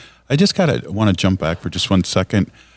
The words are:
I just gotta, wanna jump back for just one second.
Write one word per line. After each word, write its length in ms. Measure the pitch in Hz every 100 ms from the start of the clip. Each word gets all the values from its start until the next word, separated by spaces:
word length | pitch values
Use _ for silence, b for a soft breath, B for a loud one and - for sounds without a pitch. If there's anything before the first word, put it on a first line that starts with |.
| B B B
I 80 | 143
just 180 | 202 -
gotta, 340 | 170 80 -
wanna 220 | 98 107
jump 300 | 92 98 95
back 180 | 78 85
for 100 | 90
just 200 | - -
one 160 | 95 85
second. 440 | - 92 104 - b b